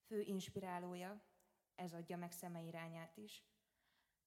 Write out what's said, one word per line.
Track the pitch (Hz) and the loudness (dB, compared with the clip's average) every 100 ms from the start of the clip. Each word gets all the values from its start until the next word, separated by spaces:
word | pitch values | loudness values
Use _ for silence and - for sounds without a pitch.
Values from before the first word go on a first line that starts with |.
| - | 0
Fő | 214 | 2
inspirálója, | 208 190 - 202 190 180 180 180 180 208 - - - _ _ | 4 4 2 0 2 2 0 0 -2 -4 -10 -20 -20 _ _
ez | - 180 | -4 -2
adja | 170 170 175 | -2 0 2
meg | 175 | 0
szeme | - 180 170 | 0 -2 -2
irányát | 165 165 165 165 170 - | -2 -2 -2 -4 -6 -8
is. | 214 - - _ _ _ _ _ _ _ | -8 -10 -14 _ _ _ _ _ _ _